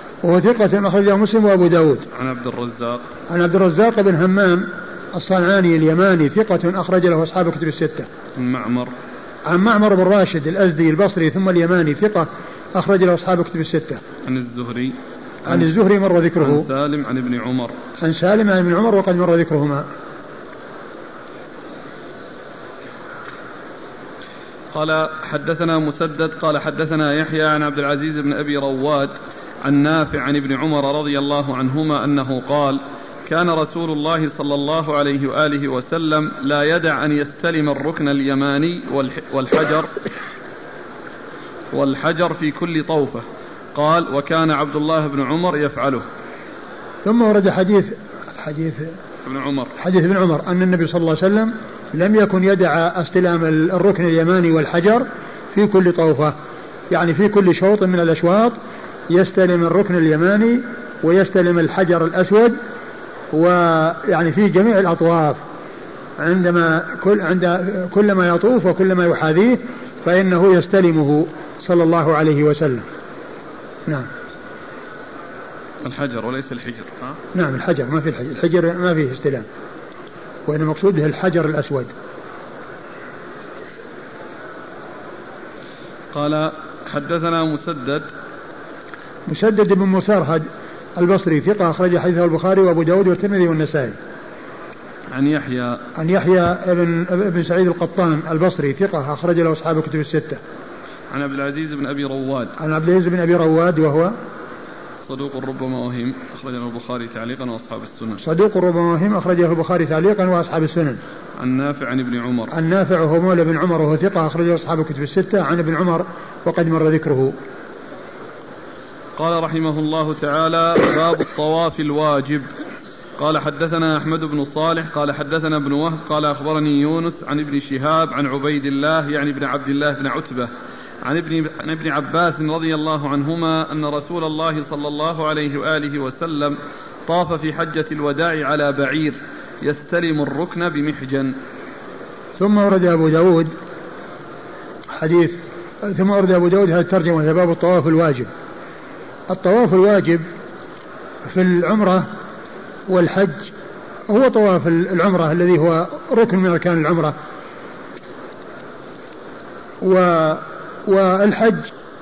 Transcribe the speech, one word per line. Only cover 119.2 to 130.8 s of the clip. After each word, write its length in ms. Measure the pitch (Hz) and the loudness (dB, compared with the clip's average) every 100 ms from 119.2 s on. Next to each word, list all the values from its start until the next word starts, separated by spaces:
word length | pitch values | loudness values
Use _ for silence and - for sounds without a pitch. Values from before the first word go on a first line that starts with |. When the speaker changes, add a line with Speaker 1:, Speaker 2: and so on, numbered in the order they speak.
| 160 170 | -2 0
Speaker 2:
رحمه 360 | 160 160 160 151 | -2 -2 -2 0
الله 340 | 156 160 156 | -2 0 -2
تعالى: 640 | 151 147 151 160 165 165 160 - 156 | -2 -2 0 2 2 4 4 2 2
"باب 260 | 165 170 | 2 0
الطواف 580 | - - 151 165 165 151 | -2 -2 0 2 0 -2
الواجب". 600 | 151 147 156 143 131 147 135 - 311 - - - - - | -2 0 2 2 0 -4 -4 -12 -14 -14 -18 -18 -16 -4
قال: 180 | 147 156 | -2 0
"حدثنا 600 | 147 143 165 165 160 156 | -2 -4 -2 0 0 0
أحمد 220 | 151 160 | -2 -4
بن 260 | 156 147 143 | -2 -4 -4
صالح 420 | 151 160 165 156 | -2 -2 -2 -4
قال: 240 | 151 147 | -4 -2
حدثنا 460 | 135 143 160 156 151 | -4 -2 -2 0 -2
ابن 140 | 139 | 0
وهب 260 | 143 165 156 - | 0 -2 -4 -4
قال: 160 | 151 151 | 0 0
أخبرني 560 | 139 143 156 151 143 | -2 -2 0 2 2
يونس 420 | 147 165 170 - - | 2 0 -2 -6 -6
عن 120 | 147 | -4
ابن 200 | 147 139 | -2 -4
شهاب 540 | 135 135 147 160 156 | -4 -4 0 2 0
عن 120 | 127 143 | -2 -2
عبيد 400 | 139 147 147 139 | -2 -2 -2 -2
الله، 440 | 139 151 160 147 | 0 0 0 0
يعني 200 | 147 147 | -2 -2
ابن 140 | 139 | -4
عبد 240 | 139 139 135 | -4 -4 -2
الله 240 | 139 147 | -2 -2
بن 160 | 139 139 | -2 -4
عتبة، 400 | 135 151 127 117 - - - | -6 -6 -6 -8 -8 -16 -18